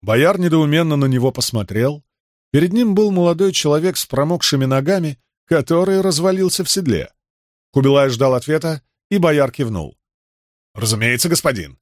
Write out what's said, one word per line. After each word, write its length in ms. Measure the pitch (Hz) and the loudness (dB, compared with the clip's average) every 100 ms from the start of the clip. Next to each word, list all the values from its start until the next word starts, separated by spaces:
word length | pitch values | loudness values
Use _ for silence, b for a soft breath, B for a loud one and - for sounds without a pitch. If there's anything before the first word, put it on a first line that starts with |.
Бояр 360 | 98 113 156 196 | 0 2 2 2
недоуменно 580 | 180 160 151 151 165 147 | 2 2 2 2 0 0
на 100 | 135 | 0
него 260 | 127 127 | 2 0
посмотрел. 720 | 123 - 117 101 104 127 147 _ _ _ _ _ | -2 -4 -4 -4 -2 -2 -4 _ _ _ _ _
Перед 200 | 143 175 | 0 2
ним 220 | 208 240 | 0 0
был 180 | 196 208 | 2 2
молодой 400 | 185 175 170 196 | 2 0 2 0
человек 440 | 185 151 147 180 - | 0 0 0 0 -4
с 100 | - | -6
промокшими 580 | 135 147 170 - 143 | -4 -2 -2 -2 0
ногами, 540 | 131 135 139 196 160 139 _ _ _ | 0 0 0 -2 -2 -8 _ _ _
который 540 | 165 131 170 185 190 | -2 2 0 2 0
развалился 640 | 190 151 180 190 185 - | 0 0 0 0 -2 -2
в 60 | 185 | -4
седле. 420 | - 165 92 - _ _ _ _ _ _ | -2 0 -2 -4 _ _ _ _ _ _
Хубилай 360 | 143 135 139 139 | 0 4 4 2
ждал 260 | 117 135 | 0 0
ответа, 480 | 127 123 156 165 156 _ _ _ | 0 -2 -4 -2 -8 _ _ _
и 80 | 202 | 0
бояр 320 | 170 151 135 | 2 2 0
кивнул. 480 | - 123 101 76 - _ _ _ _ _ _ _ | -2 -4 -4 -8 -14 _ _ _ _ _ _ _
«Разумеется, 540 | - 117 110 117 123 180 | -8 -4 -2 0 0 0
господин. 500 | 165 160 120 76 65 | 0 -2 -4 -8 -16